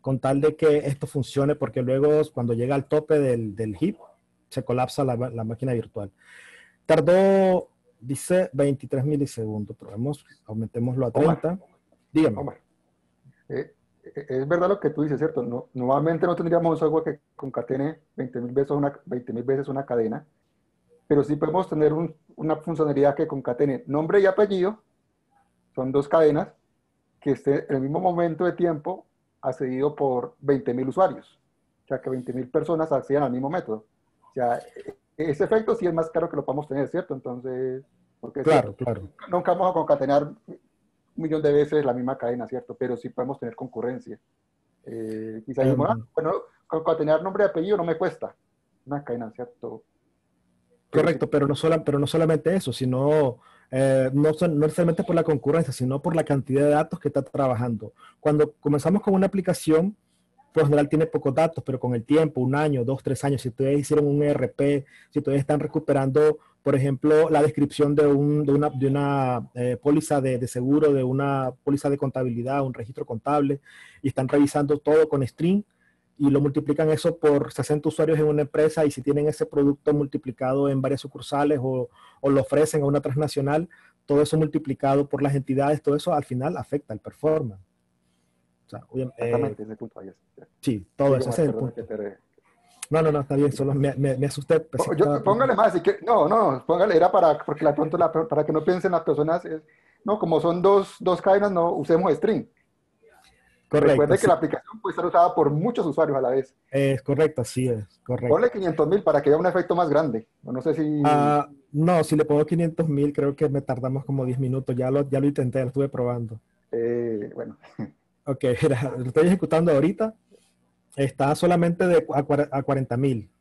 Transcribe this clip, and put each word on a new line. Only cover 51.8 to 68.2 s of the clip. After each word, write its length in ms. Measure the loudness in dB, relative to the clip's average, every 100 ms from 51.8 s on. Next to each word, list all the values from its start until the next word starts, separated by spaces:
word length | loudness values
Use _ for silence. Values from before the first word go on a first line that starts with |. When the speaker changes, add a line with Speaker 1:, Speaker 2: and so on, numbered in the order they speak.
Speaker 1:
pero 140 | 0 0
no 80 | 0
solamente 480 | 2 2 2 2
eso, 180 | -2 -2
sino, 640 | -4 -2 0 2 2 2 -2 _ _ _
eh, 380 | 0 2 2 2
no 200 | 2 2
son-, 200 | 2 0
no 60 | 2
necesariamente 420 | 0 2 0 0
por 120 | 0
la 100 | 0
concurrencia, 480 | 2 0 0 0 0
sino 280 | -2 -4 -2
por 140 | -2
la 100 | -2
cantidad 380 | 0 -2 0 2
de 80 | 4
datos 300 | 2 0 -4
que 80 | -4
está 140 | -4
trabajando. 680 | -4 -2 0 0 -2 -4 -8 _ -20 _
Cuando 320 | 0 2 2 0
comenzamos 420 | -2 0 2 0
con 120 | 2
una 120 | 2 2
aplicación, 720 | 0 -2 -2 2 2 2 -4 _ _ _ _ _
por 100 | 0
lo 40 | 4
general 220 | 4 2
tiene 180 | 2 0
pocos 280 | 0 -2
datos, 300 | 2 0 0
pero 160 | -8 -6
con 140 | -2
el 100 | -4
tiempo, 360 | 2 2 2 0
un 140 | -2
año, 300 | 0 0 0
dos, 180 | -2 -4
tres 220 | -4 -4
años, 180 | -2 -2
si 60 | -4
ustedes 300 | -2 0 0
hicieron 280 | 2 2 2
un 160 | 2
E 60 | 0
R 200 | 0 -2
P, 380 | -2 0 0 -4 -20 _
si 80 | -4
ustedes 220 | -2 -2
están 200 | 0 -2
recuperando, 800 | -2 -6 0 0 2 4 2 2 _ _
por 140 | -2 0
ejemplo, 520 | 0 0 2 4 4
la 140 | 4
descripción 520 | 2 2 -2 0 0
de 120 | 4 4
un, 380 | 4